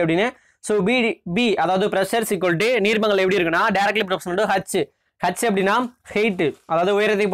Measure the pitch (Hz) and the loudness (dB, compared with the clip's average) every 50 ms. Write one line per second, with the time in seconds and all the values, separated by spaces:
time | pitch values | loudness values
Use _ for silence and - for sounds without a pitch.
0 | 175 160 165 175 208 247 254 - _ _ _ _ - - 214 208 185 208 247 254 | 2 2 2 0 0 -2 -4 -8 _ _ _ _ -6 -2 -2 0 0 2 2 2
1 | 226 226 - - - 185 170 208 247 233 190 - 160 170 185 190 202 208 - 190 | 0 0 -2 -4 -8 -6 -2 0 0 2 2 0 0 0 0 0 0 0 0 -2
2 | 196 190 - 233 226 - 208 180 175 180 170 160 208 233 254 226 196 208 226 220 | -2 0 -2 -2 -2 -2 -2 -2 0 0 0 2 0 0 0 2 2 0 0 2
3 | 214 214 202 190 190 190 196 202 175 165 160 175 202 226 202 190 196 208 208 220 | 2 2 2 2 2 2 2 0 0 0 0 0 0 2 2 2 0 0 0 -2
4 | 214 185 190 170 - 185 175 190 220 196 202 196 190 - - 190 147 - _ _ | -2 -2 -4 -6 -4 -4 -2 -2 0 0 0 -2 -2 -2 -4 -4 -4 -4 _ _
5 | _ _ _ - - 180 185 - - 233 202 196 185 196 208 240 254 240 - _ | _ _ _ -6 -4 -4 -2 -2 -2 -2 0 0 2 2 2 0 0 -4 -8 _
6 | _ - - 208 214 233 190 180 175 139 123 - _ - 160 165 175 190 208 202 | _ -6 -2 -2 0 0 0 0 -2 -2 -2 -6 _ -4 -2 0 0 2 2 2
7 | 208 214 214 196 208 202 | 2 2 2 0 0 0